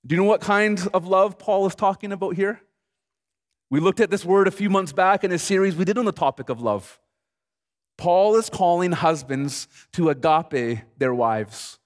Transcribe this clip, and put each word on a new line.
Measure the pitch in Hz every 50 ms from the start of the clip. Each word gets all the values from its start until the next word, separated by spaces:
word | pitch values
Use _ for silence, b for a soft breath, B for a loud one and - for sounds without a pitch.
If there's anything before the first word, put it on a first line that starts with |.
| -
Do | 127 160
you | 190
know | 196 208
what | 214 -
kind | - - 202 202 214 214 208 185 180 196 -
of | 185 165 180
love | 190 190 196 208 190
Paul | _ - - 196 196 196
is | 190 -
talking | - 214 196 196 - - 202
about | 196 170 196 180 180
here? | 175 196 202 226 - _ _ _ _ _ _ _ _ _ _ _ _ _ _ _ _ _ _ _ _ _ _
We | 131 147
looked | 160 196 185 -
at | 220 -
this | 196 196 -
word | 170 190 196 196
a | 190
few | 185 - 202 202
months | 196 196 190 151
back | 139 - 185 190 202 196 -
in | 185
a | 180 160
series | - - 202 190 190 196 170
we | 160 185
did | 175 196 247
on | 240
the | 208
topic | 175 - 160 135 131 - 127 -
of | 123 113
love. | 120 113 104 101 98 - - _ _ _ _ _ _ _ _ _ _ _ _ _ _ _ _ _ _ _ _ -
Paul | - 175 175 185 196 214 214
is | 226 220 -
calling | - - 190 175 175 175 180 180
husbands | 170 - 175 160 160 147 135 131 135 135 139 143 135 - - b b b b b -
to | 180 170 160
agape | 143 127 123 160 156 160 165 - 151 131 120 117 120 110 - _ _
their | - 135 131
wives. | 123 120 117 113 110 110 107 101 107 - - - - _ _